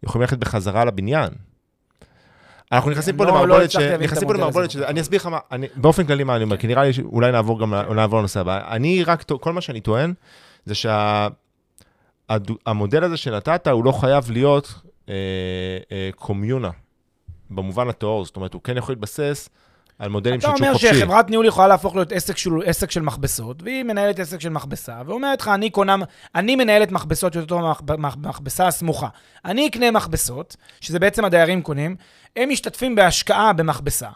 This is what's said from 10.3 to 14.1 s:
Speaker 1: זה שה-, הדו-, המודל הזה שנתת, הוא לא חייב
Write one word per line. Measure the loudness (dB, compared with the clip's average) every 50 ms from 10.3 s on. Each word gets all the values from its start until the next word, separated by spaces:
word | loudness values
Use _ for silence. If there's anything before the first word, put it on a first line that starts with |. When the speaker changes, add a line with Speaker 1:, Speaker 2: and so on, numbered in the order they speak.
| -20 -20 -20 -20 _ _ _
Speaker 1:
זה | -10 -8
שה-, | -6 -2 -2 0 0 2 2 2 2 0 -2 -4 _ _ _ _ _ _ _ _ _ _ _ _ _ _ _ _ _ _ _
הדו-, | -4 -4 -2 -4 -8 -8 _
המודל | -4 -2 -2 0 2 2 2 2
הזה | 2 -2 -4
שנתת, | -6 -6 -6 -4 -2 -2 -2 -2 0 0
הוא | 0 2 4
לא | 2
חייב | 2 2 2 2